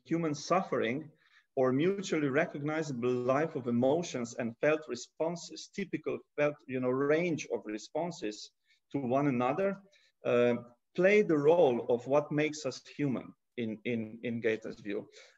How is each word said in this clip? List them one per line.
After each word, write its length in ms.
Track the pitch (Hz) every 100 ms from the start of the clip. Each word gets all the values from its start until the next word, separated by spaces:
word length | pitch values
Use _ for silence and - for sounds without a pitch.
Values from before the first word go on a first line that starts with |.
| -
human 300 | 165 165 147
suffering 720 | - 185 185 127 110 135 151 _ _ _ _ -
or 160 | 127
mutually 560 | 131 175 196 - 160 147
recognizable 840 | 135 175 156 143 156 151 123 123
life 440 | 127 123 135 165 143
of 120 | 123
emotions 680 | 120 131 165 170 127 117 -
and 180 | 117 117
felt 220 | 147 156 151
responses, 840 | 120 - - 160 175 - 160 - -
typical 420 | 190 156 147 123 - -
felt, 200 | 147 147 -
you 120 | 127
know, 100 | 127
range 580 | 131 143 156 180 139 -
of 80 | - 107
responses 840 | 107 - 151 175 165 107 107 - _ _ _ _
to 80 | 143
one 280 | 123 135 147
another, 500 | 120 123 151 196 196 - _ _ _ 127
uh, 300 | 123 120 120 - _ _ -
play 260 | 185 208
the 160 | 175 156
role 480 | 143 175 147 120 -
of 160 | 120 131
what 240 | 143 147
makes 340 | 147 151 147 131
us 160 | - - -
human 360 | 143 107 - - _ -
in, 200 | 113 107 123
in, 320 | 117 107 113
in 180 | 120 117
Gaita's 380 | 110 110 107 104
view. 280 | 101 104 - - -